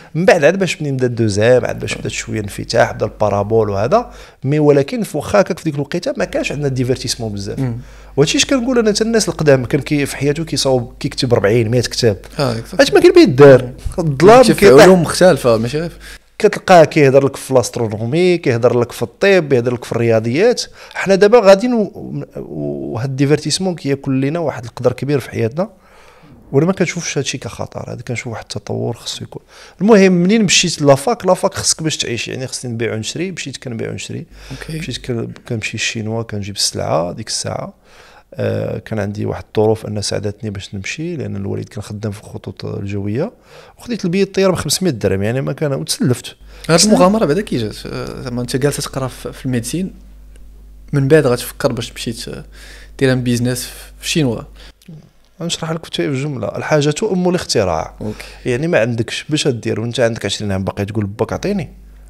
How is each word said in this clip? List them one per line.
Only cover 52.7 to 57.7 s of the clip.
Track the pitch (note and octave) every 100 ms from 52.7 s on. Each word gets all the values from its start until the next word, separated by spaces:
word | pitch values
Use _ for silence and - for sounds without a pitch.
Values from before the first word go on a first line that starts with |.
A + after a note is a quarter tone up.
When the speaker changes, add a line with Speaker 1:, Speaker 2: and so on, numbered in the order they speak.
| - - -
Speaker 2:
دير | C3+
ان | B2+
business | B2 A#2+ B2 B2 - - - -
في |
الشينوا؟ | - E3+ C3+ G#2+ - - - - - D#3 - _ _ -
Speaker 1:
غنشرح | E3+ - D#3+
لك | D#3+ -
في | - E3+
الجمله، | C3 D3+ C3 G#2 -
الحاجه | - D#3 C#3+ D3 A3
ام | F#3 F3+
الاختراع. | F3 - B2+ F#2